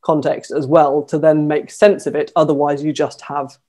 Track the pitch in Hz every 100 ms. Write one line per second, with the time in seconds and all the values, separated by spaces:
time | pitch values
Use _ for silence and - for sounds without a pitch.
0 | - 156 143 - - 147 135 160 147 143
1 | 143 156 156 156 151 147 - - 208 175
2 | - 139 147 - 156 143 147 143 151 143
3 | 151 - - 143 135 -